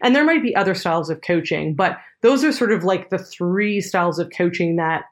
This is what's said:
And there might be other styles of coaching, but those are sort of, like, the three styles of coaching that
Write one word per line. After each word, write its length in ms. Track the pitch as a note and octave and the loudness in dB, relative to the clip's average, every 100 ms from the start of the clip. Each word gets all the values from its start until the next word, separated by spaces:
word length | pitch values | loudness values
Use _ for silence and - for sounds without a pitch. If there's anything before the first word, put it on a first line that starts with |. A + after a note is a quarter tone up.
And 140 | B3 C4+ | 2 4
there 80 | |
might 180 | D4+ D#4+ | 4 2
be 140 | A#3 G3 | 2 0
other 200 | F#3+ F#3 | 0 0
styles 340 | F3+ E3 D#3 | 0 -2 -2
of 120 | D#3+ | -6
coaching, 540 | - F3 E3 D#3 D#3 D3+ | -2 -2 0 -4 -2 0
but 220 | F#3 - - _ | -2 -2 -14 _
those 220 | A#3 C4+ | 2 4
are 80 | D4+ | 2
sort 200 | - A3+ | 0 0
of, 120 | G#3 | 0
like, 260 | F3+ F#3 - | 0 -2 -2
the 80 | F#3 | -6
three 640 | F#3 - F3 F#3+ G#3 G3+ | -6 -6 -2 0 0 -2
styles 360 | F#3+ F#3 F3 E3 | -2 0 0 -2
of 140 | F3 - | -4 -2
coaching 420 | F3 F3 E3+ E3+ | -2 0 -2 0
that 260 | D#3+ E3 - | 0 -2 -6